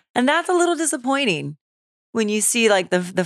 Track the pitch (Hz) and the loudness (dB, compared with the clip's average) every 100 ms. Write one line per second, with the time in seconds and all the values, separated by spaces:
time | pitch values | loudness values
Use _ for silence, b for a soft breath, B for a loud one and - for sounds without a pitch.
0 | _ - 254 320 339 359 349 320 320 302 | _ -2 0 0 0 2 2 0 -2 -4
1 | 240 269 269 156 143 151 _ _ _ _ | -2 -2 0 -2 -6 -12 _ _ _ _
2 | _ 233 214 214 208 240 226 196 175 180 | _ -4 -2 0 0 2 4 4 2 -2
3 | 180 185 | -2 -4